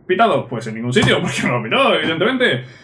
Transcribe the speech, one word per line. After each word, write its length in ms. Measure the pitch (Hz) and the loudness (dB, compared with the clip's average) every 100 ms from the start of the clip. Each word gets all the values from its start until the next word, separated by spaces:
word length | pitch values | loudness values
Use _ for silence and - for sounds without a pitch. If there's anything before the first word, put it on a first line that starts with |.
| - | -4
pitado? 400 | 190 226 135 - | 2 4 2 -2
Pues 200 | 117 113 | -8 -8
en 80 | |
ningún 180 | 110 123 | -6 -2
sitio, 300 | 220 247 180 | 2 2 2
porque 200 | - - | -2 -4
no 140 | 202 120 | -2 -2
lo 40 | |
pitó, 320 | 110 226 254 | 0 2 2
evidentemente. 720 | 165 156 160 220 262 226 127 - - | 2 0 0 0 2 0 0 -6 -18